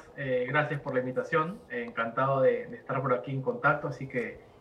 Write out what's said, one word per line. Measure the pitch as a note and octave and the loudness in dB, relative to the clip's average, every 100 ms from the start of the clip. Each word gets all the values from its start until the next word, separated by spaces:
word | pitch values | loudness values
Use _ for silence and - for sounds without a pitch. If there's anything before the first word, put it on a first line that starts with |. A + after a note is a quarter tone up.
| - - | -8 -8
Eh, | C3+ B2+ B2 | -2 0 2
gracias | D3+ D3 C#3+ | 2 0 -2
por | C#3+ | -2
la | B2+ | 0
invitación. | B2+ B2+ B2 E3 F3 A3 - | 0 -2 0 0 0 -4 -8
Eh, | A#2+ A#2 | -6 -6
encantado | A#2 A2+ C3+ C3+ C3+ | -4 -2 0 2 6
de, | B2+ A#2 - | 6 4 -2
de | A#2+ | -10
estar | - B2+ | -4 -2
por | C3 | 2
aquí | B2 C#3 | 0 0
en | C3+ | -2
contacto, | B2+ A#2 C#3+ D3+ D3 | -2 2 2 2 -2
así | - C3+ | -6 -6
que | B2+ A2 - - - | -4 -4 -8 -18 -20